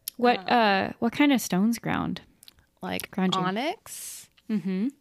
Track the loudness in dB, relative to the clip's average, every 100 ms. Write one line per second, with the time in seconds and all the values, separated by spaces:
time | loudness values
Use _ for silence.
0 | -16 0 2 2 2 4 4 4 0 -2
1 | -4 2 4 4 2 2 2 0 -2 -4
2 | -4 -6 -12 _ -20 _ _ _ -8 -8
3 | -6 -2 0 0 -2 -2 -4 -8 -12 -16
4 | -14 -16 -20 _ -6 -4 -2 -2 -4 -6